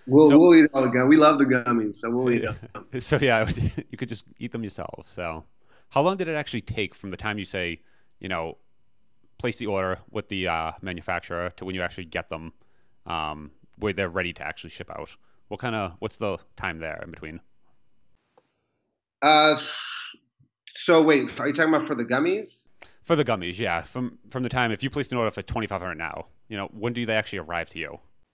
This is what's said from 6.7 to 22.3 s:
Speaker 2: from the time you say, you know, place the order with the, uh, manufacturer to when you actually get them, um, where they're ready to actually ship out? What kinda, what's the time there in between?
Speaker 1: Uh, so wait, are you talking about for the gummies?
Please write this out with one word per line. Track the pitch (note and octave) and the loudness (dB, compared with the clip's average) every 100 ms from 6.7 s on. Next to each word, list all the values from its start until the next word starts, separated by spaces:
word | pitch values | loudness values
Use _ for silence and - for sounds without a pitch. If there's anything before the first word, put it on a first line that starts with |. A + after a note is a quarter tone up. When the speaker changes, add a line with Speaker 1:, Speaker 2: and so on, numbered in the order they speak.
| A2+ F#2+ | -6 -6
Speaker 2:
from | - G2 | -8 -14
the | F2+ | -8
time | G#2+ G#2 | -6 -6
you | |
say, | F#2 F#2+ F2 D#2+ _ _ _ _ | -6 -6 -6 -8 _ _ _ _
you | F#2+ | -8
know, | E2+ E2 - _ _ _ _ _ _ _ - | -6 -6 -10 _ _ _ _ _ _ _ -8
place | B2 - | -8 -6
the | G#2 | -4
order | G2 F#2 F#2 - | -2 -2 -6 -8
with | G#2+ - | -10 -8
the, | G2 F2+ | -4 -2
uh, | E2 D#2+ - | -2 -4 -8
manufacturer | F#2+ F2 F2 F2 - F2 F2+ - | -12 -10 -6 -6 -6 -8 -8 -8
to | |
when | F#2 | -8
you | F#2 | -6
actually | F2 - D#2+ | -6 -8 -10
get | F2 - | -10 -8
them, | E2 E2 - _ _ _ _ - | -10 -12 -18 _ _ _ _ -8
um, | E2 D#2 D2+ D2+ - - - | -6 -6 -8 -14 -20 -20 -8
where | G#2 | -6
they're | F2+ F#2 | -4 -4
ready | F#2 F2 | -4 -6
to | E2 | -8
actually | D2 - - | -12 -12 -16
ship | - - | -16 -14
out? | - D2+ - _ _ - | -14 -14 -18 _ _ -14
What | G#2 | -8
kinda, | B2 A2 F#2 E2+ | -6 -4 -6 -8
what's | A2 - | -12 -6
the | G#2+ F2 - - | -6 -6 -10 -8
time | F#2+ D#2+ | -8 -6
there | D#2+ D2+ | -8 -10
in | E2 | -12
between? | - D#2 E2 - _ _ _ _ _ _ _ _ _ _ _ _ _ _ _ _ _ | -14 -14 -16 -18 _ _ _ _ _ _ _ _ _ _ _ _ _ _ _ _ _
Speaker 1:
Uh, | D3 D3+ D#3 C3+ - - - - - - _ _ _ _ - | 6 8 6 4 -2 -12 -12 -12 -16 -20 _ _ _ _ -18
so | - - E3 | -4 4 6
wait, | D#3 C#3+ B2 - | 6 4 0 -4
are | C3+ | -4
you | |
talking | D3 D#3+ | 0 2
about | D3+ D#3 | 2 0
for | |
the | B2 | -6
gummies? | A#2+ B2+ E3+ | -2 0 0